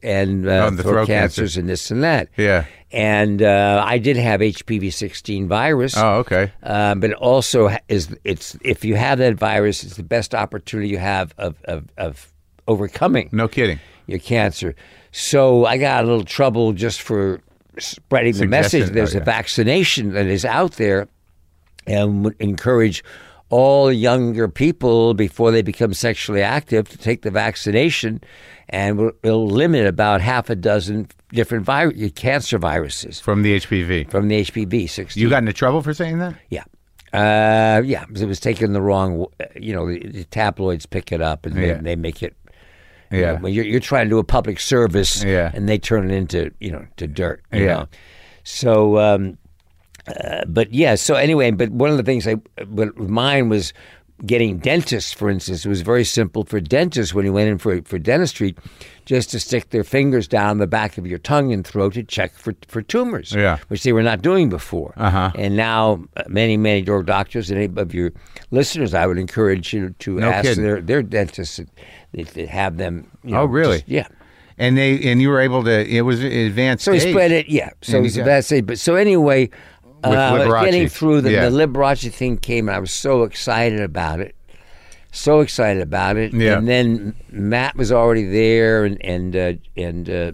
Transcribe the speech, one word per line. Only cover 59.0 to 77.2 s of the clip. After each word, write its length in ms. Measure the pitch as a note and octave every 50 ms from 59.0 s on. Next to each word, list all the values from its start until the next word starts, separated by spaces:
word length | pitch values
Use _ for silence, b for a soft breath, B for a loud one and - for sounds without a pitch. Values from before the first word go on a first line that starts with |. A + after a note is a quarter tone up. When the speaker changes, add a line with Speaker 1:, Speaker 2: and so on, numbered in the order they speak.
| B
Speaker 1:
just 240 | - C3 B2+ A#2+ -
to 100 | - A2
stick 300 | - - B2+ A#2 - _
their 140 | - A2 F#2
fingers 440 | - C3 C#3 C#3 C#3 B2+ A#2+ G2 -
down 300 | A2+ G#2 G2+ G#2 G#2 G#2
the 80 | G2+
back 320 | D#2 - G#2+ G#2+ G#2 - G2+
of 80 | F2
your 120 | F2+ F2+ F2
tongue 340 | - - D3 D3 C#3 C3 A2
and 120 | F#2+ F2+
throat 280 | - - G#2+ F#2+ G2 F#2
to 80 | B2
check 320 | G#2+ - - G#2+ F#2 F2 -
for, 200 | - - A#2 G2 - - -
for 140 | - A2+
tumors, 500 | G#2 - - A#3+ B3+ A#3+ G3 G2+ - -
Speaker 2:
Yeah. 260 | G#2 G#2 G2+ F#2 D#2 D2+ - -
Speaker 1:
which 140 | G#2 -
they 100 | - C3 A#2
were 80 | A2+
not 180 | A2+ A#2 A2 F2
doing 300 | A2+ E3+ F#3+ G3 D#3+ A2
before. 420 | E2+ - - - - E2+ D2 - - -
Speaker 2:
Uh-huh. 320 | A2 F#2+ F#2 F#2+ F#2 F#2 E2+
Speaker 1:
And 200 | - G2+ G2+ G2+
now, 480 | G#2+ A2+ A2+ A2+ A2 A2 A2 G#2 D#2+ - - - -
uh, 60 | - F2
many, 280 | F#2 G#2 A2+ A2+ G#2+ G#2+
many 240 | G#2+ G#2+ G#2 G2
dor-, 200 | F#2 G2 G#2 G2
doctors, 480 | E2 G2 G2 G2 F#2+ - - A#2 F#2 F2+
and 80 | G2 G2+
any 200 | G#2 F#2 F#2+ G#2
of 140 | F#2+ E2 E2
your 180 | F2 F2 E2 - B B B B B B B
listeners, 420 | G#2+ C3 C#3 - - D#3+ B2+ F2+
I 140 | F2 E2+ F2
would 100 | F#2 F2 F#2
encourage 540 | F#2 E2 - A2+ A2 G2 F#2+ F2+ E2 -
you 220 | - G#2 F#2 F#2 - -
to 160 | - G2 F#2+ F#2
Speaker 2:
No 80 | A2 A#2
Speaker 1:
ask 180 | F#2 G2+ A#2 C3
Speaker 2:
kidding. 160 | A2 G2+ G#2+
Speaker 1:
their, 160 | G#2 G#2 F#2
their 200 | E2 F#2+ C3 D3
dentists 540 | A2+ F#2+ A2+ G#2 F#2+ D#2+ - G2 E2+ - -
that, 120 | - D#2+ - _ B B B B B B B
that, 140 | - F2 D#2+ - -
that 140 | E2+ D#2+ D#2
have 280 | - G2 G2 F#2+ D#2+
them, 340 | E2+ F#2 F2 F2 D#2+ - - - - -
you 100 | B2 G#2
Speaker 2:
Oh, 60 | B2+
Speaker 1:
know, 40 | D3
Speaker 2:
really? 320 | C3+ A#2+ D3+ E3 B2+ F2+ D2+
Speaker 1:
just, 100 | - -
yeah. 180 | C3+ D3+ - - b b b b b b b b b b
Speaker 2:
And 180 | B2 B2+ C3
they, 240 | C3+ C3+ C3+ C3+ C#3 C#3+ B2+
and 120 | A#2+ B2+
you 80 | C3 C#3
were 100 | C#3+ C3
able 240 | C3 C3 B2+ C3 A2
to, 160 | A#2 A2+ G#2+ G#2+ G#2
it 140 | A#2 A#2
was 200 | A#2+ C3 A#2+ A#2
advanced 600 | C3+ C3 B2 A#2+ A2+ G#2+ G2 A#2+ B2+ C3 A#2+ - -
Speaker 1:
So 80 | G3+
he 80 | F#3 D#3+
Speaker 2:
stage. 140 | E3 F3+ F3
Speaker 1:
spread 180 | F#3+